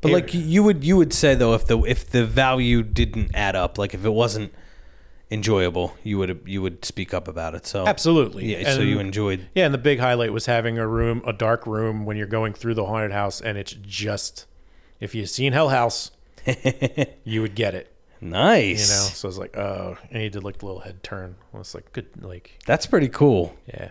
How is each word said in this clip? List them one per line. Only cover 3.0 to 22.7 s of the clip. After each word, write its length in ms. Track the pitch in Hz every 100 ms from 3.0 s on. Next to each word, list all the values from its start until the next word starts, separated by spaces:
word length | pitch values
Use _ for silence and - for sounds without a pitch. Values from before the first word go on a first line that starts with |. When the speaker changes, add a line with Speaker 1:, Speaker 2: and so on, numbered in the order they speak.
| 113 110 101
Speaker 1:
add 220 | - 101 95
up, 220 | 90 -
like, 160 | 101
if 100 | 92
it 60 | 104
wasn't 440 | 107 120 107 107 - - - - - - - -
enjoyable, 640 | 107 104 101 90 87 85 -
you 140 | 107 101
would, 240 | 92 90 -
you 160 | 98
would 220 | 95 85
speak 300 | - - 92
up 160 | 92 82
about 260 | 80 82 82
it. 100 | -
So 220 | 101 92
Speaker 2:
Absolutely. 640 | - 160 165 120 - 113
Speaker 1:
yeah, 200 | 95 143
so 80 | 135
Speaker 2:
And 80 | -
Speaker 1:
you 100 | 101
enjoyed. 480 | 98 101 104 95 95 -
Speaker 2:
Yeah, 80 |
and 100 | 165
the 40 | 139
big 220 | 131 135
highlight 340 | 127 123 117
was 120 | 107 120
having 300 | 117 117 113
a 80 | 110
room, 360 | 113 117 117 120
a 60 |
dark 340 | 101 110 117 -
room, 380 | 107 110 110 107
when 120 | 104
you're 100 | 101
going 240 | 110 113
through 220 | 104 113
the 120 | 110 98
haunted 280 | 110 107
house, 260 | 101 101 -
and 180 | 113 101
it's 140 | 98 -
just, 640 | 98 95 104 104 - - - - - - _ _
if 160 | 101 117
you've 140 | 95
seen 240 | - 135
Hell 160 | 131 156
House, 420 | 131 120 - - _ _ - -
Speaker 1:
<laughs> 800 | 127 131 - 135 - 135 -
Speaker 2:
you 180 | - 110
would 140 | 110 101
get 180 | 107
it. 180 | 92 - _ _ _
Speaker 1:
Nice. 680 | 85 87 156 220 104 90 101
Speaker 2:
You 80 | 101
know, 60 | 98 90
so 120 | 101
I 20 |
was 80 | 92
like, 180 | 95 -
"Oh," 400 | 101 95 92 90 -
and 100 | 120
he 80 | 107
did, 140 | 101
like, 160 | 98 -
the 80 | 101
little 140 | 95
head 200 | 98 95
turn. 340 | - 98 92 92 _
I 60 | 107
was 160 | 95
like, 180 | - -
"Good," 320 | - - -
like, 360 | 95 90 - -
Speaker 1:
That's 180 | -